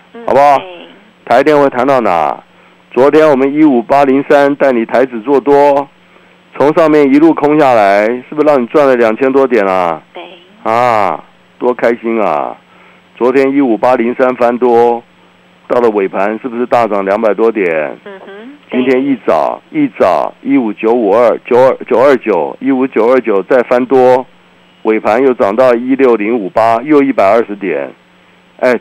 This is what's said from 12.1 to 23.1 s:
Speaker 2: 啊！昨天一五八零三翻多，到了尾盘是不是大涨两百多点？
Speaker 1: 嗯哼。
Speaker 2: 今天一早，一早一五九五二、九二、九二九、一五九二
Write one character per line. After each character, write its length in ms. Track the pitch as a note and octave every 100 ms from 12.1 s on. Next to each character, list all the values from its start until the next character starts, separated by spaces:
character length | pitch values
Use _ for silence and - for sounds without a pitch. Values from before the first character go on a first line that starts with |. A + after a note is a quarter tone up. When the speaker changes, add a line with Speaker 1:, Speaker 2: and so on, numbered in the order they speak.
| A2+
Speaker 2:
啊！ 360 | G2 D2+ B1+ - _ _ - _ _ -
昨 160 | A#2+
天 200 | C3 C3+
一 100 | C#3
五 160 | C3+ G#2+
八 180 | B2 B2+
零 180 | A#2 A#2+
三 200 | B2+ B2+
翻 220 | A#2+ A#2+
多， 460 | B2 A#2 A#2+ A#2 - _ _ _ _ _ -
到 120 | B2
了 100 | A#2+
尾 160 | G#2 F#2+
盘 320 | G2 G2+ A2
是 60 | C3+
不 100 | A#2
是 80 | B2
大 220 | B2 A2+
涨 180 | G#2 F#2+
两 160 | G#2
百 120 | A2+
多 180 | F#2+ A2+
点？ 440 | A2 F2+ D#2+ D2 A1+
Speaker 1:
嗯 160 | - G3 -
哼。 40 | - A#3 C#4+ _
Speaker 2:
今 140 | B2+ B2+
天 180 | B2+
一 140 | C#3 B2 -
早， 340 | E2 C2+ A1+ -
一 160 | D#3+ C#3+ -
早 340 | G#2+ D#2+ A1 -
一 140 | - C#3
五 160 | A2+
九 180 | G2+ A2
五 180 | A#2+ G#2+
二、 240 | G#2+ A#2+ E2 -
九 120 | A#2+
二、 160 | C3 - -
九 120 | A2
二 160 | C#3 B2+
九、 380 | A2+ F2+ C#2+ -
一 120 | C3
五 140 | C3+ C3
九 220 | A#2
二 120 | A2